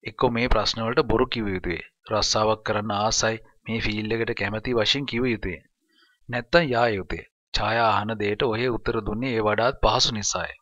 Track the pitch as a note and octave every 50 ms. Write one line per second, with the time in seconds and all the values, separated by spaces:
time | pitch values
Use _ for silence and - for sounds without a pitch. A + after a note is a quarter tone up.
0 | - A2 - - C#3 B2+ A#2 A#2 A#2+ B2+ - A2+ G#2 - - A#2 A2+ A2 B2 D#3+
1 | D3+ A#2 A2+ A2+ B2+ - - A#2+ A2 G#2 F#2+ F#2 - F2+ E2+ - - - _ _
2 | _ - A2 G#2 G2+ - - A2 G#2+ A2 A2 G#2+ - - G#2+ G#2+ G#2 A2 G#2 G2+
3 | G#2 A2 A2 - - A2 A2+ A2 - - _ _ _ - A2+ A2+ G#2+ G#2+ G#2 G#2+
4 | G#2+ G#2+ A#2 A2+ A#2 A2 - - G2 G2+ G#2 A2 - B2+ B2 A#2 G#2+ G#2 - C#3
5 | C#3+ B2 - A#2 B2+ B2+ A2+ G#2 - G2 E2+ D#2 _ _ _ _ _ _ _ _
6 | _ _ _ _ _ - A#2+ A#2+ A#2+ _ - F3 F3 C#3 B2 A#2 A#2+ A#2+ G#2+ F#2+
7 | F2+ - - E2 - _ _ _ _ _ - - G#2+ G#2 A2+ A#2 A#2 A2 G#2 G2+
8 | G2+ G#2+ A2+ G#2 G#2 G2+ G#2 G#2+ D3 B2+ G#2+ A2 A#2+ B2+ A#2 A2 - - A2+ A2+
9 | G2+ G#2 G#2+ A2 B2 C3+ A#2+ A2 G#2+ G#2+ G#2 G#2 A2+ B2+ C#3+ - - A2 G#2 B2+
10 | - - A#2+ G#2+ G2+ - - F#2 E2+ - - -